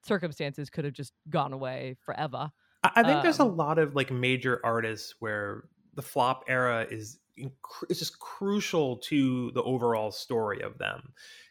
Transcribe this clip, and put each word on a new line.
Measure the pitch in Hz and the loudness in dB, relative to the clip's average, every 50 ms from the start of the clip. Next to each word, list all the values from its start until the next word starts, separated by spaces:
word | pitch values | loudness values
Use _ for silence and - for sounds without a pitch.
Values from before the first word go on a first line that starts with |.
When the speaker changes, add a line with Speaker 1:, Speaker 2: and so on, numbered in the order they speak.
| _ | _
Speaker 1:
circumstances | - 220 190 156 170 143 - 156 143 143 - 147 135 | 0 -2 0 0 -4 -4 -4 -6 -6 -4 -6 -10 -8
could | - - 151 | -6 -6 -6
have | 143 131 | -6 -6
just | - 143 - _ _ _ 156 | -8 -12 -12 _ _ _ -2
gone | 147 165 139 143 135 | 0 0 0 0 -2
away | 131 135 127 127 131 131 131 127 - | -6 -6 -6 -6 -6 -8 -8 -10 -10
forever. | _ - - - 147 151 120 127 135 156 - _ _ _ _ _ - | _ -8 -4 -4 -4 -4 -4 -6 -6 -6 -8 _ _ _ _ _ 0
Speaker 2:
I, | 151 - | 4 6
I | 233 233 | 6 6
think | 226 285 294 285 | 8 6 4 4
there's | 349 302 - | 2 4 4
a | 294 | 4
Speaker 1:
Um, | |
Speaker 2:
lot | 240 185 165 156 143 160 160 | 4 4 2 2 2 4 4
of, | 160 143 139 | 4 4 2
like, | 143 135 135 | 0 0 0
major | 135 123 123 127 131 127 131 135 123 120 - | 0 0 2 2 2 2 2 0 0 2 0
artists | 117 113 117 113 113 110 107 - - - _ | 0 0 0 0 -2 -4 -6 -10 -14 -12 _
where | - 110 107 104 104 101 101 104 - - _ _ _ _ _ | -6 -4 -4 -4 -4 -6 -8 -10 -14 -20 _ _ _ _ _
the | 139 131 | -12 -12
flop | - - 147 139 127 131 - - - | -4 0 2 4 4 2 0 -2 -2
era | 131 127 127 123 120 113 113 - | 0 2 2 2 2 0 -2 -4
is | 113 110 107 107 - _ _ _ _ - | -6 -10 -10 -12 -16 _ _ _ _ -12
inc-, | 127 135 131 _ - - - - - - | -12 -12 -12 _ -18 -16 -12 -12 -6 -4
it's | - - | -4 -4
just | 165 - - - | -4 -8 -8 -10
crucial | - - - - 196 196 202 208 190 - - 170 151 131 123 - | -16 -16 -10 -4 -2 0 2 2 0 0 2 2 2 2 0 -4
to | - - 160 147 135 131 127 127 123 120 127 | -6 0 2 4 4 4 2 0 -2 -2 -2
the | 127 117 | -2 0
overall | 117 131 127 120 120 117 110 107 107 | 2 2 2 4 2 2 2 0 -2
story | 104 - - - 123 117 110 104 98 - - | -4 -6 -8 -2 0 0 0 0 -2 -4 -6
of | - - - | -8 -8 -6
them. | - 50 - - - - - _ - - - - - - | -6 -6 -6 -6 -12 -18 -20 _ -20 -20 -20 -20 -20 -20